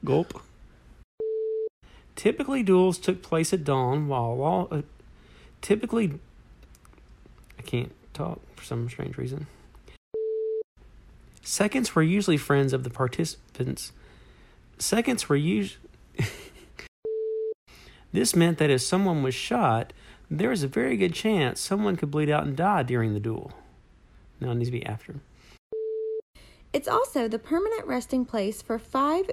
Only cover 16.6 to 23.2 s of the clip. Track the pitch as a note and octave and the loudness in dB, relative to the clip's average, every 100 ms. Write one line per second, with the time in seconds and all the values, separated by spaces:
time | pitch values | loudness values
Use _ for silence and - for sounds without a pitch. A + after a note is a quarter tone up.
16.6 | - - - _ - - - - - - | -20 -20 -20 _ -6 -4 -4 -2 -4 -6
17.6 | _ - - - - F#3 A#3+ F3 E3 D#3 | _ -20 -20 -20 -6 -2 2 4 4 4
18.6 | D3+ B2+ - F#3 G3 D#3+ C3 B2+ - B3 | 4 2 2 2 2 2 0 -2 -2 2
19.6 | D#3 A2+ - - - - - D3+ A3+ A3 | 4 2 -2 -10 -20 -20 -6 -2 0 0
20.6 | C3+ G#3+ C4 A3 F3+ E3 A3 G3+ B2+ - | 0 0 0 2 0 2 0 2 2 -2
21.6 | - G3 G#3 F3+ C#3+ D3 D3 D3 D3 C3+ | -2 0 0 0 -2 0 2 2 0 0
22.6 | F#3 F#3+ B2 B2 A2+ G#2 | 2 2 2 2 2 0